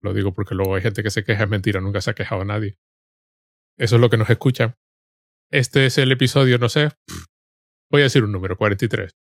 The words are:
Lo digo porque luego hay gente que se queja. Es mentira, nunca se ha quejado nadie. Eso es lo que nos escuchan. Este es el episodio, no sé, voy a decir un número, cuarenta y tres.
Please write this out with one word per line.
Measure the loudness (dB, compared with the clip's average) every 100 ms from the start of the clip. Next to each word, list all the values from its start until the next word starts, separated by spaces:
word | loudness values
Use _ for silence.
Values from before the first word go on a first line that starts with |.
Lo | -6
digo | -4 -4
porque | -4 -6
luego | -4 -2
hay | -2
gente | -2 -4
que | -4
se | -4
queja. | -4 -2
Es | -2
mentira, | -2 -2 -2
nunca | -4 -4
se | -4
ha |
quejado | -6 -6 -6
nadie. | -4 -6 -6 -10 _ _ _ _ _ _ _ _ _ -6
Eso | 2
es | 4
lo | 4
que | 2
nos | 2
escuchan. | 0 0 0 -4 -6 _ _ _ _ _ _ _
Este | -2 0 2 2
es | 2
el | 2
episodio, | 2 2 4 4 4
no | 2
sé, | 0 0 -4 -14 -16 -16 _ _ _ _ _ _
voy | 2
a |
decir | 4 2
un | 0
número, | -2 -6 -2
cuarenta | 0 0
y | -2
tres. | -4 -8 _